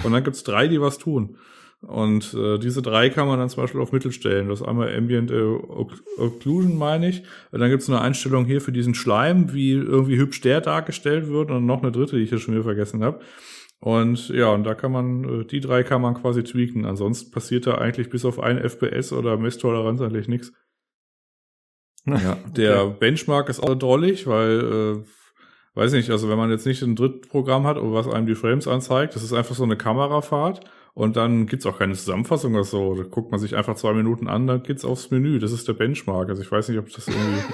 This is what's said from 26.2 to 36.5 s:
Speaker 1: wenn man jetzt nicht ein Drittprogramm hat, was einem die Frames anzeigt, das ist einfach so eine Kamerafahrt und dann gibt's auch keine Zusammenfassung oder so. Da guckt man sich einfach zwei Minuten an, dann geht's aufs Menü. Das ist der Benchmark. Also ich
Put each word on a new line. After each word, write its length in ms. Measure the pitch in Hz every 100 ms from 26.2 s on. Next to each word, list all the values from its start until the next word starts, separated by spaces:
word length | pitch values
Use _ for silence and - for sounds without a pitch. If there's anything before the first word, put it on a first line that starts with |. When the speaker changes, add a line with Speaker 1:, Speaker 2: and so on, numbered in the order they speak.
| 110
Speaker 1:
wenn 80 | 107
man 140 | 113
jetzt 140 | 110 135
nicht 160 | 131
ein 120 | 123 113
Drittprogramm 680 | 131 131 - 143 135 131 143
hat, 120 | 151
was 260 | 110 110 120
einem 200 | 113 113
die 80 | 110
Frames 320 | 117 135 -
anzeigt, 480 | 127 131 131 151 110
das 80 |
ist 100 | 110
einfach 220 | 120 120 127
so 80 |
eine 120 | 123 107
Kamerafahrt 920 | 117 120 143 147 147 147 160 190 - - _
und 220 | - 110 113
dann 300 | 117 117 107
gibt's 180 | 135 -
auch 140 | -
keine 140 | 101 95
Zusammenfassung 580 | - 95 117 156 127
oder 100 | 110
so. 300 | 98 104 95
Da 100 | 92
guckt 280 | 92 - 117
man 80 | 104
sich 160 | 104 107
einfach 180 | 107 107
zwei 180 | 110
Minuten 340 | 110 110 117 -
an, 180 | 101 131
dann 160 | 127
geht's 240 | 131 139 127
aufs 240 | 127 -
Menü. 300 | 131 143 139
Das 120 | 107
ist 160 | 120 -
der 60 |
Benchmark. 560 | 107 110 151 - 92 92
Also 140 | 98
ich 80 | 95